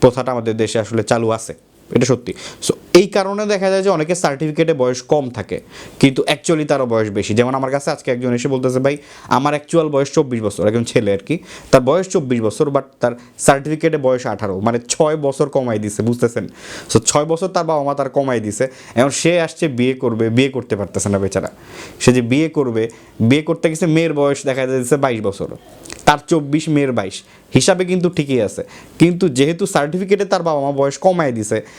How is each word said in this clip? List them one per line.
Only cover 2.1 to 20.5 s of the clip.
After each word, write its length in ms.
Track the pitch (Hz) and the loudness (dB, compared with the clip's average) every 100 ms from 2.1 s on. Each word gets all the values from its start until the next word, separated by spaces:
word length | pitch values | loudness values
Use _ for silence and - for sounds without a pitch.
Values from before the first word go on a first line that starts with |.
| 123 - - - - | 0 -2 -12 -14 -12
So, 100 | - - - | -8 -8 4
এই 140 | 175 196 | 4 4
কারণে 380 | 208 190 202 208 | 0 -2 -4 -2
দেখা 240 | 202 190 | 0 2
যায় 140 | 190 | 0
যে 60 | 190 | 2
অনেকের 260 | 170 156 180 | 0 0 0
সার্টিফিকেটে 580 | 160 135 156 151 160 | -2 -2 -4 -2 0
বয়স 280 | 123 127 123 | 2 0 -2
কম 280 | - 151 127 | 0 0 0
থাকে, 320 | 110 95 - - - - - | -6 -8 -8 -10 -20 -16 2
কিন্তু 240 | 139 131 | 2 4
actually 420 | 139 147 - 160 147 | 0 -2 0 0 2
তারও 200 | 143 123 | 0 2
বয়স 240 | 113 107 | 0 0
বেশি। 240 | 101 98 | -2 -2
যেমন 220 | 107 123 135 | 2 2 0
আমার 160 | 135 | -2
কাছে 200 | 139 165 | -2 -4
আজকে 200 | 147 - | -6 -4
একজন 220 | 123 123 | -4 -2
এসে 140 | 120 139 | -2 0
বলতেছে, 320 | 131 127 127 | 0 0 0
"ভাই, 180 | 135 143 - - - | 0 -2 -10 -18 -2
আমার 260 | 120 143 | 0 0
অ্যাকচুয়াল 360 | 147 - 165 156 | -2 0 0 2
বয়স 220 | 139 139 | 0 0
চব্বিশ 300 | - 139 120 | 0 0 0
বছর", 260 | 107 - 107 | -4 0 0
একজন 160 | 117 | 0
ছেলে 300 | 120 127 104 | 0 0 0
আর 40 | 98 | -2
কি, 200 | - 165 - - - | -2 -6 -6 -18 2
তার 100 | 135 | 4
বয়স 280 | 127 170 185 | 4 2 2
চব্বিশ 320 | 185 135 120 | -2 0 0
বছর, 280 | 110 - 147 | 0 0 0
but 120 | 139 - - | 0 -4 -4
তার 120 | 123 120 - - | -4 -4 -16 -4
সার্টিফিকেটে 600 | - 139 143 151 165 156 | 2 2 2 -2 0 0
বয়স 280 | 127 127 123 | 0 0 -2
আঠারো, 340 | 101 101 95 | -6 -4 -2
মানে 200 | 110 117 120 | 0 -2 -4
ছয় 280 | - 156 156 | 0 0 0
বছর 320 | 143 135 143 | -2 -2 -2
কমাই 300 | 143 127 107 | 0 -2 -2
দিছে, 240 | 107 - | -4 -4
বুঝতেছেন? 440 | 110 120 120 117 92 - - - - | -2 0 -2 -2 -10 -14 -18 -16 0
So, 100 | 147 | 0
ছয় 260 | - 147 151 | 2 0 0
বছর 220 | 165 185 | -2 -2
তার 180 | 185 160 | -2 0
বাবা 180 | 151 | -2
মা 100 | 139 | -2
তার 160 | 139 135 | -2 -2
কমাই 300 | 143 135 120 | -2 0 -2
দিছে। 280 | 107 101 131 - - 113 | -2 -4 -4 -6 -8 0
এখন 140 | 139 | 0
সে 320 | - 160 175 | 2 2 2
আসছে 260 | 160 - 165 | 0 -2 -4
বিয়ে 260 | 120 127 | 0 0
করবে, 360 | 131 131 110 113 | 0 -2 0 0
বিয়ে 200 | 117 | 2
করতে 260 | 135 | 2